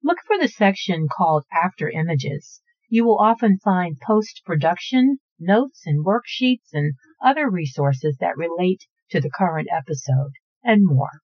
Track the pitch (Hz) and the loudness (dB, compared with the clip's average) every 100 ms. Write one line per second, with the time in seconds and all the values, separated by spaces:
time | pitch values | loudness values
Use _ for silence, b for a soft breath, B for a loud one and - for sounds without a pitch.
0 | 277 349 - 415 311 - 202 196 - 165 | 0 -2 0 0 0 2 0 0 -4 -2
1 | 156 - 170 156 - 170 180 - 151 160 | -2 0 0 0 0 -2 -2 -4 -8 -4
2 | 165 151 127 147 - - _ _ _ 226 | -2 -2 -4 -8 -12 -20 _ _ _ 0
3 | 233 202 208 226 226 196 - 185 180 143 | 2 4 4 2 2 2 2 0 -2 -6
4 | - 214 214 - - 151 160 156 - 254 | 0 0 0 -12 -6 0 0 -2 -2 2
5 | 262 277 _ _ 165 208 269 _ 170 147 | 2 0 _ _ 0 2 0 _ -4 -2
6 | 156 220 - - 254 254 _ 151 147 135 | 0 -2 -4 -2 0 0 _ -4 -4 -4
7 | b b 254 269 190 185 151 139 139 135 | b b 0 0 -2 -2 -4 -2 -2 0
8 | 151 139 175 139 165 170 185 190 _ _ | -2 -2 -4 -4 -6 -2 -2 -2 _ _
9 | _ 165 139 - 190 160 - 170 143 147 | _ -4 -4 -2 -2 -2 -4 -6 -6 -8
10 | - 131 143 139 _ _ 240 214 190 139 | -2 -2 -2 -10 _ _ 0 4 4 2
11 | - - | -2 -8